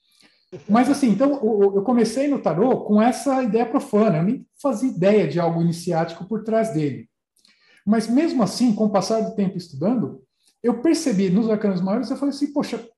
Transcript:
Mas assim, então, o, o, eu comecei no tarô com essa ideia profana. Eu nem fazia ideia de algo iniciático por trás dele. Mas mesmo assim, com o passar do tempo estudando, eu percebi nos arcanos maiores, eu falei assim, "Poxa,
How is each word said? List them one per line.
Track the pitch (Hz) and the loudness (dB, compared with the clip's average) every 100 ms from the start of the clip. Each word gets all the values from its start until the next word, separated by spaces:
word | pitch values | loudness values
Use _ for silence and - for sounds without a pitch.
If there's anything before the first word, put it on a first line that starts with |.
| _ _ _ _ _ 180 - | _ _ _ _ _ -16 0
Mas | 214 262 | 2 2
assim, | 277 247 | 2 2
então, | 196 277 | 4 2
o, | 285 214 214 | 2 0 2
o, | 196 196 | 2 2
eu | |
comecei | 196 240 220 262 285 | 0 2 2 0 -2
no | 262 | 0
tarô | 196 156 247 220 | 0 0 2 0
com | - 208 | 2 4
essa | 226 247 - 262 | 4 2 -2 0
ideia | 247 214 240 | 0 0 -2
profana. | 285 - 208 220 156 | -4 -2 2 2 2
Eu | |
nem | 175 269 - _ | 0 -2 -8 _
fazia | 285 214 262 | -4 -2 -2
ideia | 202 185 208 170 | 0 2 4 2
de | 156 | 0
algo | 170 165 | 0 0
iniciático | 170 165 - 165 165 - | 0 -2 -2 -2 -2 -6
por | 175 220 | -8 -8
trás | 220 220 220 | -2 -2 0
dele. | 151 147 117 110 _ _ _ _ _ _ _ - | -2 -4 -6 -12 _ _ _ _ _ _ _ 0
Mas | 226 220 | 0 2
mesmo | 240 320 262 | 0 2 0
assim, | 196 - 247 | 0 2 0
com | 208 214 | 2 2
o | |
passar | 202 185 226 | 0 0 -2
do | 196 - | -2 -2
tempo | 190 185 | -4 -4
estudando, | - 135 170 247 135 - _ _ _ _ | -10 -4 -2 0 -2 -8 _ _ _ _
eu | 233 240 | -4 0
percebi | 330 302 269 190 196 | 0 0 0 0 2
nos | 180 226 | 2 2
arcanos | 214 208 185 | 0 0 -2
maiores, | 185 220 233 | -2 -2 -4
eu | 262 | -4
falei | 285 | -4
assim, | 277 285 | -4 -4
"Poxa, | 294 - 226 - | -2 -4 -6 -12